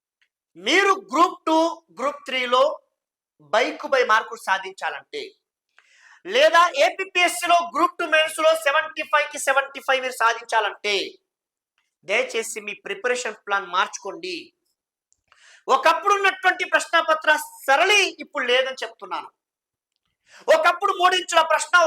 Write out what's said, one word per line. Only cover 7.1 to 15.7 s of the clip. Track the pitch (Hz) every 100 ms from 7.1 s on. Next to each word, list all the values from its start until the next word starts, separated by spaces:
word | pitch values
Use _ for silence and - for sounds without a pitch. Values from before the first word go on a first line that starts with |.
| - 349 339 349 349 349
గ్రూప్ | 277 349 -
టూ | 330 311
మెయిన్స్‌లో | 311 320 311 320 311
సెవెంటీ | 302 311 311 302
ఫైవ్ | 294 294
కి | 294 -
సెవెంటీ | 269 269 277 269
ఫైవ్ | 262 254
మీరు | 254
సాధించాలంటే, | 226 226 233 226 202 190 208 196 135 - _ _ _ _ _ _ _ _ 147
దయచేసి | 220 254 226 220 220 208
మీ | 196 185
ప్రిపరేషన్ | 196 247 247 226 208 -
ప్లాన్ | 196 185 180
మార్చుకోండి. | 208 - 196 170 180 165 - _ _ _ _ _ _ _ _ _ _ - -